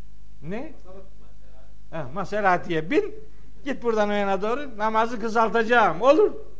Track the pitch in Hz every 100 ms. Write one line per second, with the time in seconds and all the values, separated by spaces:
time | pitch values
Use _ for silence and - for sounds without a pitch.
0 | - - - - 147 214 320 - - 190
1 | 190 - - - - - - - - 160
2 | 127 170 180 208 202 175 202 160 160 294
3 | 415 - - - - - 277 262 233 214
4 | 208 202 196 196 208 233 196 208 220 220
5 | 233 240 226 220 226 226 220 240 202 160
6 | 247 311 415 - - -